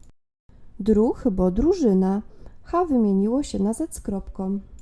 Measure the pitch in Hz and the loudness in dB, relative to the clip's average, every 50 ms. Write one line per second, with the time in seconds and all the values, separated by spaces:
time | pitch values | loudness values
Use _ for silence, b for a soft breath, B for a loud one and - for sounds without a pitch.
0 | - - - _ _ _ _ _ _ _ b b b b b b 190 214 214 208 | -20 -20 -20 _ _ _ _ _ _ _ b b b b b b 2 2 4 4
1 | 220 269 - - - 247 185 185 180 185 180 220 269 330 403 359 285 214 190 185 | 4 2 0 0 -2 0 0 2 2 2 2 2 2 2 2 2 2 4 4 4
2 | 190 190 196 208 - b b b b b b b b - - 349 370 320 269 240 | 2 2 0 -2 -6 b b b b b b b b -2 0 0 0 2 2 2
3 | 220 202 196 190 196 220 240 285 285 - - 202 196 208 226 - 320 330 - - | 2 2 2 2 2 2 0 -2 -2 -2 -4 -2 -2 -2 -2 -4 -6 -6 -8 -10
4 | - - 202 196 - - - - 190 190 202 202 196 - - - | -8 -8 -8 -8 -8 -10 -10 -8 -6 -4 -6 -6 -8 -12 -20 -20